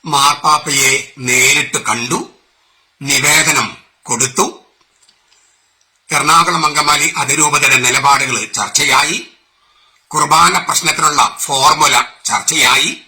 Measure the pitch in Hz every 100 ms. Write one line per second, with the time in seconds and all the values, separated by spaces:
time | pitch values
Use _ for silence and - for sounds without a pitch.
0 | 170 143 139 147 151 151 151 139 135 135
1 | - - 123 127 127 - - 139 107 113
2 | 120 190 - _ _ _ _ _ _ _
3 | 139 135 147 156 156 143 104 - _ _
4 | - 117 127 - - - _ _ _ _
5 | _ _ _ _ _ _ _ _ _ _
6 | _ 147 147 165 165 170 151 147 147 147
7 | 156 156 131 147 151 143 - 127 123 127
8 | 139 139 135 113 104 - 98 - 143 131
9 | - - - _ _ _ _ _ _ _
10 | _ - 147 156 175 185 - 147 170 160
11 | 151 147 110 - - 135 143 151 143 123
12 | - - - 110 - 156 131 - - -